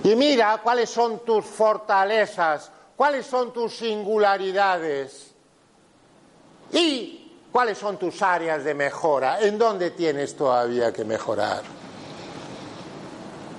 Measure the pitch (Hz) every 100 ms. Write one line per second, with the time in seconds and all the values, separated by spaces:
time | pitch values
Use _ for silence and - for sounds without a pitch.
0 | 196 226 294 262 208 220 240 247 226 233
1 | 233 220 - 220 - - 220 214 - 196
2 | 190 220 208 - 165 147 - - - -
3 | 285 277 208 254 240 233 226 - 233 214
4 | 202 220 202 196 190 185 196 180 160 139
5 | 135 - - _ _ _ _ _ _ _
6 | _ _ _ _ - - - 302 339 262
7 | 202 - - - - 247 240 190 208 190
8 | 175 - 196 175 165 156 139 143 139 -
9 | 165 139 131 175 214 208 226 196 175 170
10 | 165 143 139 - 143 123 120 120 117 -
11 | 107 107 - 104 104 98 - - - -
12 | - - - - - - - - - -
13 | - - - - -